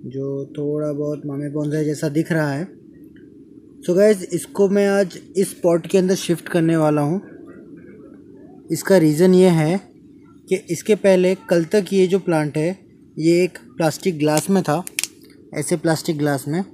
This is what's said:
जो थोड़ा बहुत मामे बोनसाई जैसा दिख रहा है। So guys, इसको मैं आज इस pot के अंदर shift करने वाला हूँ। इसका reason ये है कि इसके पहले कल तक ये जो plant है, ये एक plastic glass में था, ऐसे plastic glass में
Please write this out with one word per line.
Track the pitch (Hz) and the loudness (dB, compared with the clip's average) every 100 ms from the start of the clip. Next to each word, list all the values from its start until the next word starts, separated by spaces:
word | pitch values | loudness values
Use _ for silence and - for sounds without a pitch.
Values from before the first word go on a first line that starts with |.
| 127 | -12
जो | 135 139 139 139 - | -8 -8 -8 -10 -8
थोड़ा | 147 151 151 | -6 -4 -6
बहुत | 143 147 147 147 | -6 -6 -6 -8
मामे | 139 147 | -8 -8
बोनसाई | 147 147 151 151 | -6 -4 -2 -4
जैसा | 143 156 | -4 -4
दिख | 143 165 | -4 -2
रहा | 165 147 | -2 -2
है। | 139 185 - - - - - - - - - - - - | -4 -8 -14 -20 -20 -20 -20 -20 -20 -20 -20 -20 -12 -2
So | 180 | 4
guys, | 208 202 175 | 4 2 -2
इसको | 175 - - 196 | -8 -6 0 2
मैं | 202 202 | 2 2
आज | 196 190 - - 185 | 2 0 -4 -8 -4
इस | 202 - | -4 0
pot | 175 170 170 | 0 0 0
के | 190 | 0
अंदर | 180 190 | 2 -2
shift | - 165 - | -2 -4 -2
करने | 175 165 165 | 0 2 2
वाला | 151 151 | 2 2
हूँ। | 143 185 - - - - - - - - - - - - - - - | 0 -4 -8 -20 -20 -20 -20 -20 -20 -20 -20 -20 -20 -20 -20 -20 -8
इसका | 165 - 190 | -8 2 4
reason | 156 151 185 | 4 4 4
ये | 180 185 | 6 6
है | 165 156 190 - - - - - - - | 4 2 -2 -6 -20 -20 -20 -20 -20 -6
कि | 185 - | -6 -4
इसके | 160 - 202 | -8 -2 2
पहले | 202 185 180 190 - | 4 4 2 0 0
कल | 175 160 | 0 2
तक | 214 185 | -2 0
ये | 196 185 | 0 2
जो | 190 | 0
plant | 185 160 151 156 | 0 -2 -2 -2
है, | 160 190 - - - - | -4 -6 -16 -20 -18 -2
ये | 160 170 | 2 2
एक | 180 - - - | 0 -4 -20 -2
plastic | 160 - 196 156 | -2 0 -6 -2
glass | 151 151 185 | 0 0 0
में | 196 | 0
था, | 180 151 180 - - - - - - | 0 -4 -4 -10 -10 -14 -20 -20 -12
ऐसे | - 143 170 | -10 -4 -2
plastic | 165 156 - 151 | 0 -2 -4 -4
glass | 147 139 139 | -2 -2 -4
में | 165 196 | -6 -6